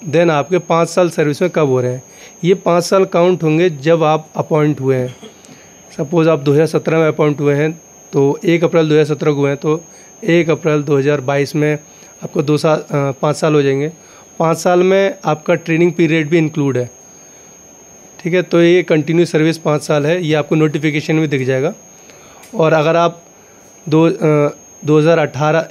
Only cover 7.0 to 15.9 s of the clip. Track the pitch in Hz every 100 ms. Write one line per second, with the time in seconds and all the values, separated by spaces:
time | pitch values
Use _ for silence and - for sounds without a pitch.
7 | 156 151 151 143 147 143 160 165 - -
8 | - 147 139 147 190 165 165 170 156 151
9 | 151 147 156 143 139 139 156 156 - -
10 | - - 190 170 160 151 160 151 143 139
11 | 139 147 127 139 135 151 151 151 - -
12 | - - - 175 143 151 160 151 - 147
13 | 139 131 151 143 160 151 139 135 151 -
14 | - - - - 165 165 185 180 185 190
15 | 196 196 - 156 - 165 165 160 175